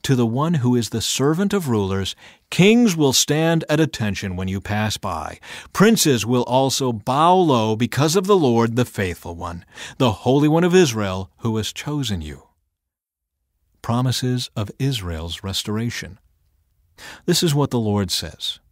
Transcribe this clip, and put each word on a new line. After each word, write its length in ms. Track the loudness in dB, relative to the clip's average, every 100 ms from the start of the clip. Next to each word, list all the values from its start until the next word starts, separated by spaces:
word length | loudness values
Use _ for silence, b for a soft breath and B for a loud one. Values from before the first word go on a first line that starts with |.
to 120 | -2 0
the 100 | 2
one 300 | 0 0 0
who 220 | 2 0
is 120 | 0
the 120 | -4
servant 500 | -4 -2 0 0 0
of 160 | -2 0
rulers, 480 | 0 0 -2 -4 -10 B B _
"Kings 460 | 4 6 6 4 4
will 160 | 2
stand 540 | 2 2 2 2 0 0
at 140 | 0
attention 560 | 0 0 -4 -4 -6 -6
when 100 | -4
you 140 | -6
pass 340 | -4 -2 -2 -4
by. 440 | -6 -6 -8 -12 B B B
Princes 520 | 2 4 4 2 2 2
will 180 | -2
also 500 | 0 0 0 0 -2
bow 420 | -4 -2 2 4 4
low 400 | 4 4 2 0
because 400 | -2 0 2 2
of 120 | 2
the 100 | 4
Lord, 400 | 4 4 2 0
the 80 | -2
faithful 500 | -2 -6 -6 -12 -10
one, 300 | -10 -12 -16 B B B
the 260 | 0 0
Holy 240 | 0 2 4
One 160 | 2
of 100 | 4
Israel, 560 | 4 4 2 -4 -4 -10 _
who 180 | -4 -2
has 160 | -4
chosen 480 | -8 -8 -6 -4 -6
you." 220 | -6 -14 _ _ _ _ _ _ _ _ _ _ _ _ _ _
Promises 680 | -4 -2 0 -2 -2 -4 -6 -8
of 160 | -8 -4
Israel's 640 | -4 -4 -6 -8 -8 -10
restoration. 760 | -8 -6 -4 -4 -4 -6 -12 -16 _ _ _ _ _ _ _ _ B B -2
This 180 | 0
is 100 | 2
what 180 | 2 0
the 80 | 0
Lord 300 | 0 0 0
says, 500 | -4 -8 -10 -12 -12 _